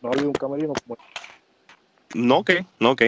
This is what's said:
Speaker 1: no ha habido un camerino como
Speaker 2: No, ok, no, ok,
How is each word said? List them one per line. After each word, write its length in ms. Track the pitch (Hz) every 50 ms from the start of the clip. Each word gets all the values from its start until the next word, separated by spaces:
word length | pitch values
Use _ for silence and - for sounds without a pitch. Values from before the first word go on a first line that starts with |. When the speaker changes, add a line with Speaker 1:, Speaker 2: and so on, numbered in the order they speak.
Speaker 1:
no 80 | - 120
ha 20 |
habido 180 | 127 135 143 147
un 60 | 139
camerino 400 | - - 135 139 147 156 156 143 131 -
como 120 | - 120 - _ _ - - - - - _ _ _ _ _ _ _ - _ _ _ _ _ _ - -
Speaker 2:
No, 240 | - 120 120 131 160
ok, 120 | - - 185 175 185 - _ -
no, 120 | 113 117
ok, 100 | 131 120 120